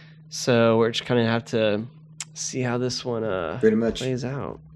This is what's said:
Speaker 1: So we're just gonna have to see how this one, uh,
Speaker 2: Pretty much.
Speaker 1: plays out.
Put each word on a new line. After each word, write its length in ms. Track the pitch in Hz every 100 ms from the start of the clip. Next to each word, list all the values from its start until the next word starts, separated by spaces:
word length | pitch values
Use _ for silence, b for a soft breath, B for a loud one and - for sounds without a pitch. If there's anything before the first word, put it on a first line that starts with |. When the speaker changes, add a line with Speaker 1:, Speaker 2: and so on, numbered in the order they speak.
| b b -
Speaker 1:
So 480 | - - 120 117 113
we're 140 | 113
just 160 | 113 -
gonna 180 | 123 113
have 200 | 117 117
to 400 | 117 110 104 117 - - - -
see 260 | - - 131
how 180 | 127 120
this 280 | 123 123 127
one, 180 | 117
uh, 340 | 110 95 82 101
Speaker 2:
Pretty 160 | 110 107
much. 220 | 113 -
Speaker 1:
plays 260 | 127 127 127
out. 340 | 139 87 - -